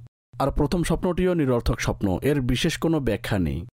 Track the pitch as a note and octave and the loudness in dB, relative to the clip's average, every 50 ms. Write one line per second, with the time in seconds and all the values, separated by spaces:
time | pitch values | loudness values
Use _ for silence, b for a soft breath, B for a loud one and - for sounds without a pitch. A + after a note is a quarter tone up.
0 | A#2 - _ _ _ _ - - C3+ C#3 - - D3+ C#3 - F3+ D#3+ - F3 D#3 | -10 -16 _ _ _ _ -6 -4 -2 0 0 0 0 2 0 0 0 0 0 0
1 | - F#3 F3 E3 F#3 F3+ F3+ E3+ D3 C3 B2 A#2+ A#2 - - - - - - - | 0 0 0 2 2 2 2 2 2 2 2 2 2 0 0 0 0 -2 -2 0
2 | - G2 F2+ - - - D3+ D3 B2+ B2 B2+ A#2+ - E3+ - - - E3 E3 D#3 | 0 0 0 0 0 0 0 0 0 0 0 0 0 -2 -2 0 0 0 0 0
3 | C3+ A#2 G#2 F#2+ - - - G2 F2 D2+ C2+ E2 E2+ B2 - | 0 0 -2 -2 -2 -2 -2 0 0 0 -2 -4 -8 -10 -16